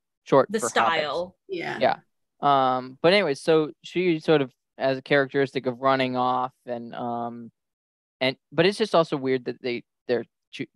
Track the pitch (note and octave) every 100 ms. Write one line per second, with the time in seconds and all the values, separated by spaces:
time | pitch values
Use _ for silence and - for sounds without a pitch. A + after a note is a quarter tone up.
0 | _ _ - C#3 - G#3+ A#2 - - D#3+
1 | D3+ D3+ F3+ - - F3+ D3+ - A#2 -
2 | _ _ _ - C#3+ C#3 C3 B2+ B2+ C3
3 | E3 G3+ F3 C#3 - D#3+ D3+ - - F3
4 | F3+ D#3+ D#3+ D3+ C3 _ _ - C3 C3
5 | - D3 C3+ C#3 C3+ C3+ B2 A#2+ C3+ C3+
6 | B2+ B2+ B2+ B2+ B2+ _ B2 A#2 A#2 -
7 | B2 A#2 A#2 A#2+ A#2 _ _ _ _ _
8 | _ - C3 C3 _ D3 F3+ G#3 G#3+ E3+
9 | D#3+ D3+ C3 C3 B2 A#2+ B2+ A#2+ - _
10 | - A#2 A#2 _ _ - C3+